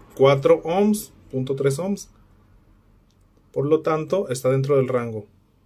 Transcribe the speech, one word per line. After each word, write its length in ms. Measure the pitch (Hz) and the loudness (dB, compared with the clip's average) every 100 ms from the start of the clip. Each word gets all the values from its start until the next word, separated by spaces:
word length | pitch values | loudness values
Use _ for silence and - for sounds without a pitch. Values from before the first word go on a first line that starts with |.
| - | -12
cuatro 460 | - 135 139 160 160 | 2 4 4 4 2
ohms, 460 | 160 185 208 208 - - - | 2 0 2 0 -4 -20 -10
punto 260 | 131 131 135 | -8 -6 -2
tres 220 | 139 139 | 0 0
ohms. 320 | 185 196 - _ _ _ _ _ _ _ _ _ _ _ _ _ _ | -4 -6 -10 _ _ _ _ _ _ _ _ _ _ _ _ _ _
Por 140 | 139 139 | -4 0
lo 140 | 156 | 0
tanto, 480 | 165 156 151 185 196 | 0 -4 -2 -4 -4
está 220 | 123 127 | -4 -2
dentro 260 | 135 135 139 | 0 0 0
del 120 | 127 | 0
rango. 380 | 123 117 110 - _ _ _ | -2 -4 -10 -14 _ _ _